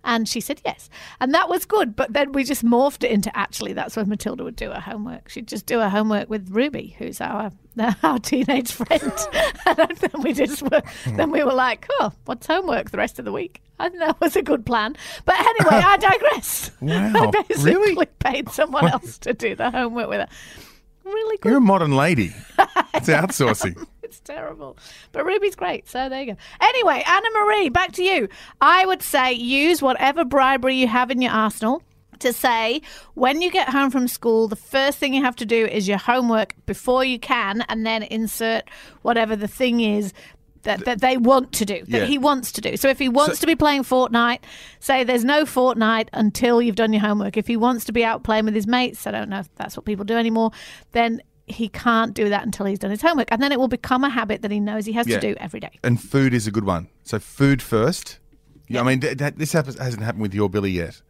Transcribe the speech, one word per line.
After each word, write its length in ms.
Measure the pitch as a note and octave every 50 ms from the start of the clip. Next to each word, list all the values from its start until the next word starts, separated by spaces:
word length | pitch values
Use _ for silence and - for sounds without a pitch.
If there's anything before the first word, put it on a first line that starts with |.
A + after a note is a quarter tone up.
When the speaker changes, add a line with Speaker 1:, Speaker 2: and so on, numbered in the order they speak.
| -
Speaker 1:
And 240 | C4 A#3 A#3 A3+ -
she 120 | - B3
said 220 | - - C#4+ - _
yes. 240 | - - - - - - - - - - _
And 140 | C4 C4 C#4+
that 140 | E4+ F#4+ D#4+
was 160 | F4 - -
good. 300 | _ G#4 G#4+ E4 A#3 G#3
But 160 | - C4 C4+
then 180 | G#3+ C#4+ C#4+ C#4
we 140 | C4+ C#4 C4
just 200 | B3+ C#4+ - A#3
morphed 380 | A#3 A#3 A#3+ C4+ C#4+ - -
it 80 | - -
into, 260 | A3+ G#3 F#3 G#3+ -
actually, 360 | - - - - - A3 G3+
that's 240 | F#3+ - - A3 -
when 120 | A3+ G#3 G3
Matilda 360 | G#3+ G3 - G#3 F#3+ - -
would 100 | B3 A#3
do 160 | - - -
her 80 | - G3+
homework. 480 | - G#3+ A#3 G#3+ G#3 - - - _ -
She'd 200 | - - A3+ -
just 180 | - G#3 -
do 140 | - - A#3
her 80 | A3 G3
homework 420 | F#3+ G#3 G#3+ G#3+ G#3+ G3+ - -
with 180 | G#3+ G#3+ F#3+ F#3
Ruby, 440 | F#3+ A3 C4 D4+ C4+ - - G#3+ - -
who's 220 | - - - -
our, 300 | - - A#3+ G#3 A3 G3 - - _ _ _
<laughs> 260 | A#3 A3 A#3+ G3 - -
our 140 | D#4 C#4+ A#3
teenage 500 | - - C#4+ B3+ A#3 - C#4 C4+ A#3+ -
friend. 400 | - - A#3 - - - - C#4 - E5 D#5+ D5+ - D5+ D#5+ C#5 - - -
<laughs> 0 |
And 300 | F#4 D#4 - E4 E4+ E4+ -
then 240 | - - - E4
we 100 | C4+ E4+
just 300 | B3+ C4+ C4+ G#3 D4 -
were, 200 | C#4+ C4 - D4 - - - - -
then 240 | C3 A2 - E4 D4+
we 140 | D#4 E4 D4
were 80 | C#4
like, 340 | C4 B3+ B3+ B3+ A3 - - - C#5+ C5+
"Oh, 100 | G#4 G3+ - - -
what's 220 | - B3+ - -
homework 440 | - D#4 F#4 F#4+ E4 B3+ - - G#3+
the 60 | -
rest 220 | G3+ G#3 A#3+ - -
of 60 | A#3+
the 60 | G#3+
week?" 280 | G3 - F4 F4 _ - _ _ _ -
I 100 | - F4
think 100 | F4 F4
that 180 | E4 D#4 D#4+ -
was 160 | - D#4+ -
a 60 | G#4+
good 220 | C#4 D4 D#4 B3 G#3+
plan. 320 | - A#3+ A3+ G#3 A3+ D4+ - - - - - -
But 120 | - F#4 F#4
anyway, 440 | - A4+ A4+ A4+ - D#4 A#3 A3+ -
I 120 | G4 G4+ F4+
digress. 720 | - G4 F#4+ A#4 - D5+ - B3 - - - - - - -
<laughs> 40 | _
Speaker 2:
Wow, 320 | C3 D3 E3+ F3+ G3+ A3 G#3+
Speaker 1:
I 280 | - - G#3+ - G#4+
basically 340 | - - A4 A3 C#3+ D#3+ E4+
Speaker 2:
really? 300 | F#4+ G#4 G#4 F4 D4+ D#4+ - _ _
Speaker 1:
paid 300 | - C4 B3 C#4 C4 -
someone 400 | - - D4+ D4 C4 D4 C#4 E3+
else 300 | - C4 - E4+ - -
to 160 | - - -
do 200 | - A#3+ - -
the 160 | - - B3
homework 380 | A#3+ B3 B3 A#3 A3+ A#3+ A3+ -
with 120 | G#3 G3+
her. 80 | G3 - - - - - - - - - - _ _ _ _ _ _
Really 320 | F#4+ G4+ A4 A4 A4 A4
good. 140 | G4+ - G#3
Speaker 2:
You're 80 | B3 C#4
a 20 |
modern 360 | B3 G3 G3 F#3+ E3 D3+ C#3
lady. 360 | C3+ C#3+ E3+ F3+ B2 G2 E2 - - - - - -
Speaker 1:
<laughs> 60 | G4 - - F#4 - - -
Speaker 2:
It's 140 | D#4 - -
outsourcing. 760 | A#3+ D3 E3+ F#3+ - - C3+ A#2 G#2+ - - - F#2 - - _ _ _
Speaker 1:
It's 160 | - - - -
terrible. 560 | _ - C#4+ D#4 - - - - - C3+ - - - - - - - _
But 120 | - - D4
Ruby's 300 | F4 F#4+ G#4 G4+ G4+ -
great, 320 | - - F4+ D4+ - - -
so 200 | - B3+ C4 C4+
there 140 | C4 C4+
you 100 | C#4 B3
go. 60 | G3 - - - - -
Anyway, 420 | - G#4+ C5 B4+ A4+ F4 C#4+ A#3+ -
Anna 220 | - F4 G4 A4 A4+ A4
Marie, 340 | G#4+ G#4 G#4 G#4+ G#4+ F#4+ C#4
back 240 | A#3 F4 F#4 F4+
to 100 | - -
you. 260 | F4+ F#4+ F#4+ D#4 A3 F#3+ - - - - - _
I 240 | C4+ D4 E4+ F#4 F#4+
would 160 | F#4+ F#4 F#4
say 300 | - - - C#4 B3+ B3+ B3+
use 460 | A#3+ A#3+ A#3+ C4+ C#4 D4 E4 F4 D4
whatever 420 | C#4 C4 C4 - - C4+ C#4 E4 E4
bribery 500 | B3 C#4 C#4 C4 C4 C4+ B3+ A#3 C4 C4
you 140 | C4 B3+ A#3
have 220 | A3 B3 B3+ A#3+
in 100 | C4+ B3
your 80 | B3+ A#3+
arsenal 520 | - A3 A3 G#3+ G#3+ - A3 A3 C4 E4+ - _ _ _ _ _ - -
to 140 | - B3
say, 500 | A3+ - - C4 A#3 A3+ A3+ A3+ B3 D4+ - - - - - - -
when 260 | - B3 B3+ C#4+ D#4+
you 120 | F4+ F4+
get 160 | F4+ F#4 C#4+ C4
home 220 | B3+ C#4 C#4 C#4
from 160 | A#3+ C#4 B3 B3
school, 400 | - - - A#3 A3+ A3 A3+ G#3+
the 80 | G#3+
first 420 | - - - - C4+ C4+ C#4 C#4 -
thing 160 | D4+ C4+ C4
you 80 | C4+
have 140 | C#4 B3+ A#3+
to 100 | - A#3+
do 200 | G#3 A#3 A3+ A3+
is 200 | G#3 - G#3+ F#3+
your 120 | F#3+ G3+ F#3+
homework 580 | - - A#3+ C4 B3 A#3 A3+ A3 G#3 - - _ _
before 380 | - - - - - B3 B3+ C4
you 160 | C4 B3+ A#3
can, 420 | - - C4 A#3+ G#3+ G3 G3+ A#3 A#3 -
and 180 | A#3 A3 A3
then 160 | A3+ A3+ A3 G#3+
insert 600 | - - A3 A3+ G#3 - - A3+ A3+ A3+ A3 - - - - - - - _
whatever 340 | _ - A#3+ A#3 A3+ G#3+ A3
the 100 | G#3 G#3
thing 340 | G3+ - - C4 B3 A#3 A#3+
is 320 | A3+ G#3+ G#3 G#3 G#3 F#3+ - - - - - _ _ _ _ - -
that, 200 | G#3+ G3+ F#3 -
that 140 | B3+ B3 G3+
they 160 | C4 B3+ B3+
want 360 | C4 A#3 A#3+ C4+ C4 C4 -
to 120 | - - A3
do, 200 | G3 G3+ - F3
that 40 | F#3+ A#3+ A#3
Speaker 2:
Yeah. 40 | G3+
Speaker 1:
he 120 | A#3+ D4 C#4
wants 320 | B3 D4 C#4+ C4 B3 -
to 80 | - A3+
do. 160 | G#3+ - -
So 120 | G#3 - C4+
if 100 | C4 -
he 100 | C#4+ C4
wants 300 | A#3 C#4+ D4 D4+ - -
Speaker 2:
So 40 |
Speaker 1:
to 40 | -
be 80 | D#4 E4
playing 300 | - D#4 D4+ C#4+ C#4 A#3
Fortnite, 560 | - B3+ B3+ B3+ - A3+ A#3 A#3 A#3+ B3 - - - - - - - - _
say 240 | - - C4+ C4 B3+
there's 200 | A#3 B3+ A#3+ A3
no 200 | B3+ D4 D4+ D#4
Fortnite 640 | D4 - B3+ B3 B3+ A#3+ A3 A3 A3 A3+ A3 A3+ -
until 480 | - - G#3+ G#3 - - C4 A#3+ A#3+ A#3
you've 140 | A#3+ A#3 G3
done 180 | G#3 A3+ A3
your 100 | A3 G#3
homework. 340 | G#3 G#3+ G#3 G#3 G3+ G3+ -
If 100 | A3 G3+
he 100 | - A#3
wants 280 | A3 A3+ B3 B3+ A#3 -
to 80 | -
be 120 | A3 A#3 A#3
out 200 | A3+ A3+ A#3+ A#3+
playing 220 | - A3 A3 G#3+
with 80 | A3 G#3+
his 100 | A3 G3+
mates, 400 | G#3+ B3 B3 B3+ - - - -
I 60 | G#3
don't 160 | G3+ A3 G#3+ G3+
know 100 | G3 G3
if 160 | G3 - _
that's 220 | - - - -
what 100 | - -
people 180 | G#3+ G#3 F#3+ G3+
do 120 | G3+ A3+
anymore, 340 | A#3 A3+ A3+ A3+ A3+ A3+ A3 A3 - - - - - - _
then 280 | - A#3 A#3 A#3 A3+ - - _ _ _ _ -
he 160 | - - A#3 G3+
can't 440 | - - - A#3+ A#3 A3+ A3+ A3+
do 160 | G3+ - A3 G#3
that 160 | G3+ G3+ -
until 220 | A#3 F3+ - G3+
he's 120 | G3 G3 F#3+
done 120 | - G3
his 100 | G3+ G#3+
homework. 280 | - E4 E4+ C#4 A3+ -
And 100 | A#3 A3+
then 100 | C#4 C#4
it 60 | C#4+ B3
will 100 | C4 B3+
become 360 | B3+ A#3+ - - C4 B3+ C#4
a 60 | C#4
habit 320 | A#3 A#3+ A3+ G3+ G#3+ -
that 80 | - G3+
he 100 | G#3 G#3
knows 240 | G#3 G#3 G#3+ A3 G3+
he 80 | A3
has 140 | G#3+ A#3 A#3+
Speaker 2:
Yeah. 120 | A#3 A3+ G3
Speaker 1:
to 100 | - G#3+
do 20 | G3+ -
every 200 | - E3+ - G#3+
day. 180 | - - _ _
Speaker 2:
And 160 | - B2 A#2+ A#2
food 360 | - - - C#3 C3+ C3 A#2+
is 120 | A#2+ G#2
a 40 | A2
good 140 | G2+ A2+ G#2
one. 240 | G2 F2+ E2 F#2 - _ _ _
So 140 | - - G#2+
food 440 | - - - - C#3 C#3 C#3 C3
first. 560 | - - - G#2+ A2 D3 F#3 - - - - _ _ _ _ _ _ _ _ - _
Yeah, 80 | _ A2+
Speaker 1:
Yeah. 60 | B2
Speaker 2:
I 20 | A#2+
mean, 160 | B2+ C3 C3
th-, 160 | C3 C#3 C3
that, 220 | C3+ C#3+ D3 - -
this 140 | D#3 D3+
happens, 260 | - E3 C#3+ C3+ A#2+ -
hasn't 240 | C3 B2+ A#2+ G#2
happened 180 | G#2+ A2 F2 G2+
with 140 | G#2+ G2+ F#2
your 160 | G#2 G#2 G2
Billy 220 | F#2 G#2+ G2 G2
yet 280 | F#2 F2 E2+ - - - _